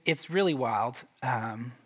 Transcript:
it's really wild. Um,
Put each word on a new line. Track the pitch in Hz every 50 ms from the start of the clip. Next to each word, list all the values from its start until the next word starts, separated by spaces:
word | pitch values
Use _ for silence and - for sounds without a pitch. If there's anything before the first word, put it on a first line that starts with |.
| -
it's | - 160 151 - -
really | 160 190 202 185 156
wild. | 131 127 117 113 104 107 120 123 - - - _ _ -
Um, | 127 127 117 113 113 110 113 117 123 120 - _